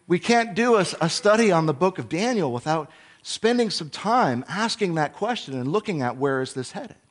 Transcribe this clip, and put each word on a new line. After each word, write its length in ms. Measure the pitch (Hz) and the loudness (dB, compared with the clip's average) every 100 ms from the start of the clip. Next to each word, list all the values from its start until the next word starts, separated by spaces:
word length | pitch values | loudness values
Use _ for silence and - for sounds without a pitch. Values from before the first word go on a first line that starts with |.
| - | -2
we 140 | 180 | 0
can't 340 | 180 233 226 | 2 2 2
do 220 | 180 247 220 | 0 4 4
a, 100 | 175 - | 2 0
a 80 | 160 | -2
study 420 | - 202 214 220 | 2 4 4 4
on 140 | 165 156 | 4 2
the 80 | |
book 240 | 131 185 180 | 0 0 -2
of 120 | 113 | -6
Daniel 420 | 160 233 226 147 | -4 -2 0 -2
without 400 | 120 156 160 139 - - - - | -2 -2 -2 -4 -14 -20 -18 -12
spending 440 | - 220 247 226 | -2 2 2 2
some 180 | - 151 | -2 -8
time 560 | - 196 247 170 120 131 | -6 0 2 4 0 -4
asking 460 | 180 220 - 196 | -4 -4 -2 0
that 220 | 160 147 - | 0 -2 -2
question 400 | 214 240 - 131 | -4 -4 -6 -6
and 160 | 127 | -2
looking 320 | 202 214 160 | -2 -2 -2
at 120 | 123 131 | -2 0
where 280 | 139 135 | 0 0
is 100 | 131 | -2
this 200 | 135 123 | -6 -8
headed. 220 | 196 254 - _ | -10 -14 -16 _